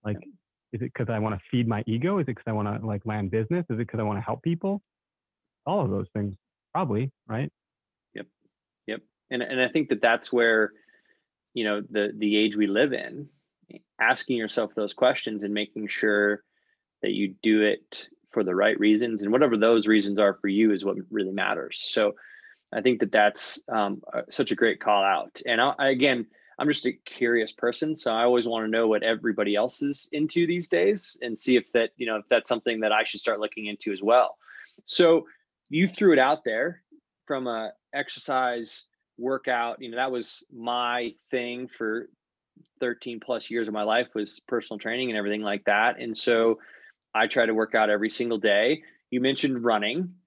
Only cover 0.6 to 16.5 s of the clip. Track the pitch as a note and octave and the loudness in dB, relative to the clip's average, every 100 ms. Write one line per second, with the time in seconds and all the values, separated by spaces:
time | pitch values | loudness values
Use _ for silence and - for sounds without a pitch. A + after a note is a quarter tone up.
0.6 | _ A2+ B2+ - A2+ A2+ A2 G2+ - A#2+ | _ -8 -8 -6 -4 -2 -2 -4 -4 -2
1.6 | A#2 G#2+ - A2+ D#3+ G3 C3+ A#2 - G#2+ | 0 -2 -4 -4 -2 -2 -4 -6 -6 -4
2.6 | G#2 G#2+ A2+ G2+ A2 G#2+ G2 A2 A2 F3 | -4 -4 -6 -6 -6 -6 -2 -2 -2 -4
3.6 | E3+ A2 A#2 A2 G#2+ G2+ A2+ A#2+ E3 E3+ | -4 -6 -6 -4 -4 -4 -6 -6 -4 -4
4.6 | G3 G3+ _ _ _ _ _ _ _ _ | -4 -6 _ _ _ _ _ _ _ _
5.6 | - G3 C3+ G2 G#2 A2 G2+ F#2+ _ _ | -4 -2 -2 -4 -6 -6 -6 -8 _ _
6.6 | _ D#3+ E3+ G#2+ C3 _ _ A2+ C#3+ _ | _ -4 -2 -2 -4 _ _ -6 -6 _
7.6 | _ _ _ _ _ - - _ _ _ | _ _ _ _ _ -16 -16 _ _ _
8.6 | _ _ - A2 _ _ _ B2+ B2 C3 | _ _ -10 -10 _ _ _ -6 -4 0
9.6 | B2+ D#3+ D3 A2+ A#2 A#2 - B2 A#2 A2 | 0 0 0 2 4 2 2 2 4 4
10.6 | G#2+ _ _ _ _ _ _ _ _ A#2+ | 2 _ _ _ _ _ _ _ _ -4
11.6 | A2 G#2 G#2 G#2+ G#2 G#2 G#2+ G#2+ A2 G#2 | -2 -2 -2 -2 -2 0 2 4 2 2
12.6 | G#2 G2+ C#3 B2 - - C#3+ _ _ _ | 2 2 2 0 -8 -12 -16 _ _ _
13.6 | _ - _ _ A2+ C3+ - B2 A2 - | _ -20 _ _ 0 0 0 -2 -2 -4
14.6 | G#2+ - G#2 - B2+ A#2+ - G#2+ G2+ G#2 | -4 -4 -6 2 2 2 -4 -6 -4 -4
15.6 | G#2+ - G#2 - A2 G#2 G#2 G#2 _ | -4 -8 -8 -2 2 4 2 0 _